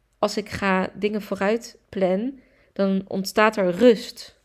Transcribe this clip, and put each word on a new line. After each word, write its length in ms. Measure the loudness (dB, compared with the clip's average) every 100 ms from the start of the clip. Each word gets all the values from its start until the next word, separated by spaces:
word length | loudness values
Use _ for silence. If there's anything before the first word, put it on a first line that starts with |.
| _ _
als 180 | -4 -4
ik 120 | -8
ga 400 | -4 0 0 0
dingen 280 | -2 -4 -4
vooruit 560 | -6 -2 0 -2 -4 -20 _
plan, 500 | -2 0 0 -2 -8 -16 _ _
dan 300 | -2 0 0 -2
ontstaat 500 | -6 -4 2 2 2
er 140 | 0
rust. 680 | 4 6 6 2 -16 -20 -20